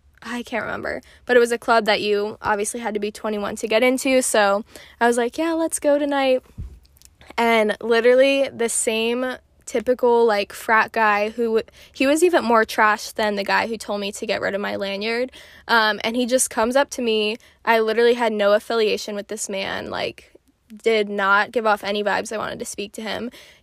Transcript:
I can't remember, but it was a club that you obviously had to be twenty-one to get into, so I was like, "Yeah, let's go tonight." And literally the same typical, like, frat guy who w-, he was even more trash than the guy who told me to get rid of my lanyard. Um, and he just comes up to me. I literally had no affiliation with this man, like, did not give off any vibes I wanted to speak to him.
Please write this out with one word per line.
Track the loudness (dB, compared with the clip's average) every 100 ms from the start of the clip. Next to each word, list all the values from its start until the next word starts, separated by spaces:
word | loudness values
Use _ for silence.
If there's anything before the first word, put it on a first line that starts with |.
| _ _
I | -10 -10
can't | -6 -6
remember, | -6 -6 -6 -8 -12 -10 2
but | 4
it |
was | 4
a | 0
club | 2 2
that | 2 0
you | 0 -2 -2 -6
obviously | -4 -2 -4 -6
had | -6
to | -6
be | -6
twenty-one | -6 -6 -6 -6 -6
to | -2
get | 2
into, | 2 2 2 2
so | 2 2 4 2 -4 -18 -12 0
I | 0
was | 2
like, | -2 -2
"Yeah, | -2
let's | -2 -2 -2
go | 2 2
tonight." | 2 0 2 0 -2 -16 -16 -16 _ _ -20 _ -10 -2
And | 2 4 2 -2
literally | 0 2 4 6 4 2 -2
the | -2 -4
same | -2 -2 -2 -2 -2 -4 -8 _ _ -8
typical, | -4 -2 2 4 4 4
like, | 2 -2
frat | -6 0 2 2
guy | 2 2 2 0
who | -2
w-, | 0 0 -2 -14 -10
he | -2
was | 2 4
even | 4 4
more | 4 2
trash | 2 2 2 2 -4
than | -4 -2 -2
the |
guy | -2 -2 -2
who | -6
told | -6 -6
me | -6
to | -8 -4
get | -4
rid | -2
of | -4
my | -6
lanyard. | -6 -6 -6 -4 -4 -6 -10 -20 -12 0
Um, | 2 2 0
and | -2 -2
he | 0
just | 0 0
comes | -2 0
up | 0 0
to | -2
me. | -2 -2 -2 -6 _ _
I | 2 2
literally | 2 2 2
had | 4 0
no | 2 2
affiliation | 2 0 -2 -2 -2 -6
with | -10 -10
this | -10 -8
man, | -8 -6 -8 -8
like, | -8 -8 -10 -20 _ _ _ -20
did | -4 0 0 0
not | -2 2 2 2
give | 0 0
off | 0
any | -2 -4
vibes | -2 -2 -4
I | -8
wanted | -8 -10
to |
speak | -12 -12 -12
to | -10
him. | -8 -8 -8 -14 -20 _